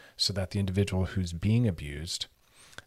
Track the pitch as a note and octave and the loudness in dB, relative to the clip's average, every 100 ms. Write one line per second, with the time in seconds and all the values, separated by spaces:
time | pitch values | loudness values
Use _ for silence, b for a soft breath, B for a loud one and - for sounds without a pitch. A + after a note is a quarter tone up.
0 | b b - G2 F#2+ G#2 F#2+ F#2 G2 F#2 | b b -2 -2 -2 0 0 2 2 2
1 | F#2 - F2+ E2+ G2+ A2+ A#2+ E2 D2 C#2+ | 0 0 -2 0 2 4 4 0 -4 -8
2 | E2 - - _ b b b b | -6 -8 -8 _ b b b b